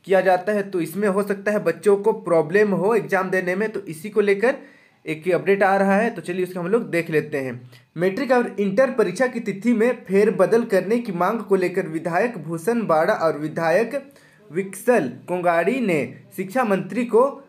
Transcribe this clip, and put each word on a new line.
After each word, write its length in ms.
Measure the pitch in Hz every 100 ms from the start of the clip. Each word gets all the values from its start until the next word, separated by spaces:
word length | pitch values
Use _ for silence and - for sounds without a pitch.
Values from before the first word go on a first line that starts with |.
| -
किया 140 | 190
जाता 320 | 185 180 208
है। 100 | 208 196
तो 100 | 190
इसमें 260 | 156 175 208
हो 140 | 190
सकता 300 | 196 196 208
है 100 | 208
बच्चों 320 | 165 - 208 196
को 140 | 208 208
प्रॉब्लम 500 | 180 165 151 196 214
हो 240 | 180 190
एग्जाम 360 | 226 151 185 185
देने 240 | 185 180 185
में, 120 | 220
तो 120 | 202
इसी 280 | 180 156 214
को 100 | 214
लेकर 360 | 202 196 233 277 - _ _ _
एक 240 | - 156 165
अपडेट 320 | 165 147 196
आ 140 | 196 196
रहा 200 | 196 196
है। 140 | 233
तो 120 | 233
चलिए, 220 | 160 185
उसको 160 | 180 180
हम 80 | 175
लोग 200 | 226 147
देख 200 | 165 165
लेते 280 | 151 151 147
हैं। 220 | 131 123 - - _ 156
मैट्रिक 360 | 185 190 262
और 220 | 247 208 -
इंटर 300 | 202 175 254
परीक्षा 340 | 240 185 175 254
की 140 | 233
तिथि 300 | 202 196 226
में 300 | 226 233 240
फेरबदल 600 | - 196 214 196 185 226 233
करने 320 | 190 180 233
की 120 | 233
मांग 260 | 170 180 226
को 160 | 196 190
लेकर 320 | 180 180 160
विधायक 500 | 160 165 170 240 214
भूषण 480 | 151 165 165 233 180
बाड़ा 280 | 156 170
और 240 | 214 165 147
विधायक 640 | 151 165 165 180 233 285 - - _ _ -
विक्सल 640 | 156 190 - - 233 135 - -
कोंगाड़ी 520 | 180 175 170 175 262
ने 220 | 220 160 120 - - -
शिक्षा 280 | 190 262
मंत्री 400 | 226 190 170 202 247
को 360 | 202 277 269